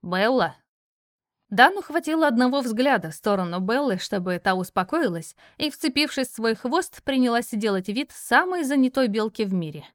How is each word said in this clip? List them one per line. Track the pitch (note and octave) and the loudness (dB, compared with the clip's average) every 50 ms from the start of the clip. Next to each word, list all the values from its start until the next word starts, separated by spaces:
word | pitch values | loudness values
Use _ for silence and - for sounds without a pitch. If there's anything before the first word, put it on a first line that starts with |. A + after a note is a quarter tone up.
«Белла». | - F3 F3 F#3 G3 A3+ C4 B3+ F#3+ D#3+ C3 _ _ _ _ _ _ _ _ _ _ _ _ _ _ _ _ _ _ _ | -6 -4 -2 2 2 2 4 2 2 0 -2 _ _ _ _ _ _ _ _ _ _ _ _ _ _ _ _ _ _ _
Дану | - F#3+ B3 D4+ F#4+ G4+ | 4 6 6 6 6 2
хватило | F4 - D4 E4+ - D4 D#4 D#4+ D#4+ D4 | -8 -4 -4 -4 -2 0 0 2 2 2
одного | B3 A3+ B3 B3+ B3+ C#4+ | 4 4 2 2 2 0
взгляда | C4 B3 A3 G#3+ B3+ C#4+ C4+ G#3+ F3 D#3+ | 0 -2 0 0 2 2 2 2 0 -4
в | D#3 | -12
сторону | - - G#3+ G3+ G3 F3+ F3 E3+ F3+ | -6 -2 0 0 0 0 -2 -4 -4
Беллы, | F#3+ F#3 A3+ C4 D4 C4+ G3 F#3 | -2 0 0 0 0 0 -2 -2
чтобы | - - - G3 F3+ F#3 F3+ F3 | -4 -6 -6 -4 -2 -2 -4 -2
та | - G3+ F#3 | 0 0 0
успокоилась | F#3 F3+ - _ - F3+ F#3 - D#4+ E4 A#3 F3 E3 E3 - - _ - - _ _ | 0 -2 -4 _ -4 -4 -2 -2 0 0 0 -2 -4 -10 -12 -18 _ -20 -20 _ _
и, | D4 D4+ | -4 -4
вцепившись | C#4 - - D#4 B3+ C#4+ D4 D4 - - C4 B3+ | -4 -2 -4 -2 0 0 -2 0 -2 -4 -6 -6
в | - | -6
свой | - A3 A3+ A3+ | -4 -2 -2 -2
хвост, | A3+ - B3 B3 F4 F4+ - - - _ | -2 -4 -2 -2 -2 -2 -4 -10 -12 _
принялась | - C4+ C4 B3+ B3 A#3 A#3 A#3 - | -2 0 2 2 2 2 0 -2 -2
делать | - G#3+ G#3 A3 G3+ F#3+ F#3 - | -4 -2 0 0 0 -2 -2 -4
вид | G3+ A#3 D4 - | -4 -6 -6 -6
самой | - - - - - C4 E4+ F4+ F#4 F4+ D#4+ | -10 -18 -4 2 2 2 4 2 -2 -2 -2
занятой | B3+ C#4+ C#4+ C4 C4 B3+ - C4 A#3 | 0 2 2 2 2 2 2 0 2
белки | G3+ A3 G#3+ A3 G#3 - A3 | 2 -2 -2 -4 -2 -4 -4
в | G3 F#3+ | -2 -2
мире. | F#3 E3+ D3+ D3 D3+ C#3+ - _ | -2 -4 -4 -8 -12 -16 -18 _